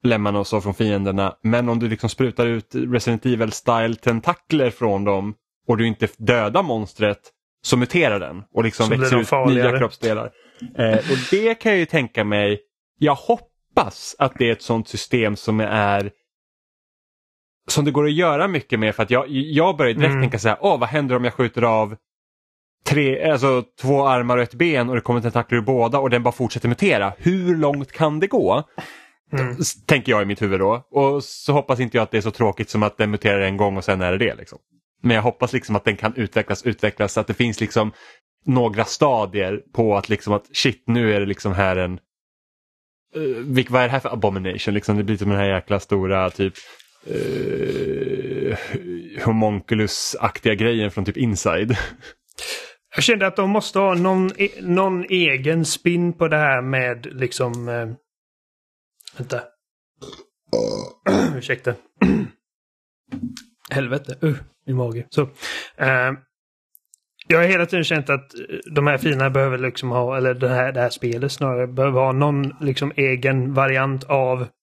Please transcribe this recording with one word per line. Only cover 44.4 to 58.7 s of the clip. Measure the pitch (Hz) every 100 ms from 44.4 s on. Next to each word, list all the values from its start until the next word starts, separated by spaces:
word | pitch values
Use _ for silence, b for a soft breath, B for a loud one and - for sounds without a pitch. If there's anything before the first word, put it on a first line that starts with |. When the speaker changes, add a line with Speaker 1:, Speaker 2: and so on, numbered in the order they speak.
| 92 95 -
Speaker 1:
Liksom, | 104 - 104
det |
blir | 98 104
som | 101
den | 101
här | 98 95
jäkla | - 101
stora | - 101 95 95 92
typ, | - 95 - B B B _ -
eh, | - - - - - - - - - - - 127 - - 107 B - 87 87 87 - -
homunculus-aktiga | 110 107 104 - 110 107 - - - 110 - 113 104
grejen | 110 117 104
från | 101 95
typ | -
Inside. | 123 98 - 82 110 117
<laughs> | - - - - _ - - - - - _ -
Speaker 2:
Jag |
kände | - 220 190
att | 190
de | 196
måste | 208 202 190
ha | 196 175
någon | 185 190 185 -
e-, | 196 -
någon | 185 180 190 185 180
egen | 185 165 135 139 165 160
spin | - 175 170 175
på | 170 165
det | 151
här | 151 131
med | 131 131 127 120 117
liksom... | 131 127 - 127 120 120
Eh, | 117 113 120 _ _ _ _ _ _ _